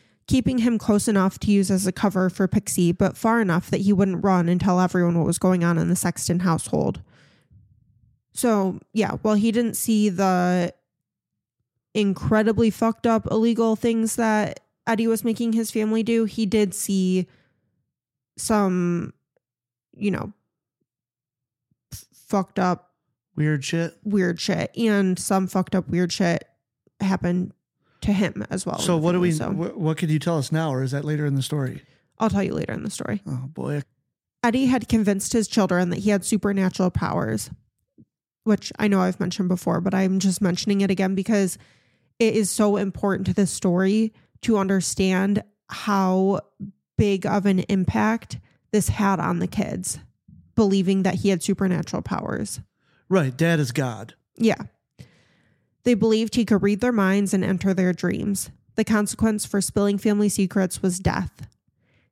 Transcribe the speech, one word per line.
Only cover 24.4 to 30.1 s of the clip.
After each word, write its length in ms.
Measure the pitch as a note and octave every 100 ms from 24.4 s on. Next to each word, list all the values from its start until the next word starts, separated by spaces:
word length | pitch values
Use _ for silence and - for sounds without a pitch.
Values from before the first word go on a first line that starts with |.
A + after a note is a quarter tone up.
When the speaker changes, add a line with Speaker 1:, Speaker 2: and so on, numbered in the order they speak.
Speaker 1:
shit. 340 | - E3 - -
And 400 | A3+ G3+ F#3+ F#3
some 280 | - F#3+ F#3
fucked 280 | F#3+ F3+
up 160 | F#3+ -
weird 200 | E3+ F3
shit 380 | - F3+ E3+ - _ _ _ _ -
happened 520 | F#3+ F#3+ F3 F3+ F3+ - _ _ _ -
to 120 | -
him 340 | G3 F#3+ - -
as 160 | F#3
well 140 | - -
Speaker 2:
So 160 | E3+
Speaker 1:
in 60 | E3
the 40 |
Speaker 2:
what 80 | D#3+
do 60 | F3
Speaker 1:
family, 100 | F3
Speaker 2:
we, 40 |
Speaker 1:
so. 180 | D#3 - D#3+ F3
Speaker 2:
wh-, 40 | A#3
what 200 | D#3 D#3
could 120 | D#3+